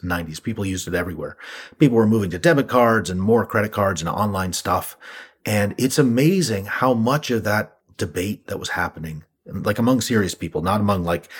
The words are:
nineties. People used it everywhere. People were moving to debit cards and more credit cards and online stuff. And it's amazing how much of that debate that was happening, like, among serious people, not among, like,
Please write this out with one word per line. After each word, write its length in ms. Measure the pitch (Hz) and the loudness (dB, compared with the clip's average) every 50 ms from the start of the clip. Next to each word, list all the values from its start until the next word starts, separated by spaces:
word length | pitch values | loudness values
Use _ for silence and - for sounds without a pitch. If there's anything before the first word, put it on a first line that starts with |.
| - | -6
nineties. 360 | 87 87 87 82 78 78 - | -6 -6 -6 -6 -8 -12 -10
People 260 | - 117 110 107 101 | -8 -8 -6 -4 -4
used 220 | 95 92 92 - | -4 -4 -6 -6
it 60 | 87 90 | -4 -4
everywhere. 440 | 87 85 - 80 - - - - - - - - - - - - - | -4 -4 -6 -8 -8 -10 -12 -12 -16 -18 -18 -16 -18 -18 -18 0 4
People 180 | 156 131 117 | 4 6 6
were 100 | 113 110 | 6 6
moving 220 | 107 113 110 101 87 | 6 4 2 2 0
to 80 | 92 85 | -2 2
debit 280 | - 175 156 139 131 | 2 4 4 4 2
cards 420 | - 120 123 120 113 113 110 87 87 | 2 4 4 6 6 4 2 0 -2
and 120 | 90 92 | -2 0
more 240 | 95 110 117 113 98 | 2 2 4 2 2
credit 260 | - - 107 104 104 | 0 0 0 0 0
cards 300 | - 104 101 98 92 78 | 0 0 0 0 0 -2
and 80 | 80 - | -4 -4
online 440 | - - 107 104 98 95 92 92 90 | -2 0 -2 0 0 -2 -2 -4 -4
stuff. 440 | - - 98 90 90 - - - - - - - - - - _ _ - | -4 -2 -2 -2 -2 -2 -6 -12 -16 -20 -20 -18 -18 -20 -20 _ _ -4
And 280 | 113 107 104 104 101 104 | -2 0 2 0 0 0
it's 200 | - 127 131 - | 0 -2 2 2
amazing 680 | 156 139 120 117 127 143 165 196 190 156 113 107 98 98 | 2 2 4 4 4 4 4 4 2 0 0 -2 -4 -4
how 280 | - - - 127 131 127 | -6 -4 0 2 2 2
much 380 | 113 110 123 139 151 - - | 2 2 2 0 0 0 -2
of 120 | 120 110 107 | -2 -2 0
that 320 | 107 104 107 104 - _ _ _ _ _ | 0 0 0 -2 -4 _ _ _ _ _
debate 500 | - 107 85 - 90 92 107 101 - _ | -8 -8 -6 -4 -4 -4 -4 -6 -8 _
that 120 | - 101 87 | -10 -10 -8
was 100 | - - | -6 -6
happening, 540 | - 90 87 82 - 80 78 80 78 76 - _ _ _ _ | -4 -4 -4 -4 -6 -10 -10 -10 -10 -12 -14 _ _ _ _
like, 340 | - - 95 80 104 104 120 | -12 -10 -4 -2 -2 0 2
among 220 | 117 123 131 120 | 2 2 2 2
serious 340 | - - 120 107 95 85 - | 2 2 2 2 2 0 -2
people, 260 | - 87 80 - 76 | -6 -6 -6 -4 -2
not 200 | 80 92 104 107 | 0 0 0 2
among, 240 | 104 104 98 92 85 | 2 2 2 0 0
like, 240 | 85 87 85 - - - - | -2 -2 -4 -6 -10 -18 -20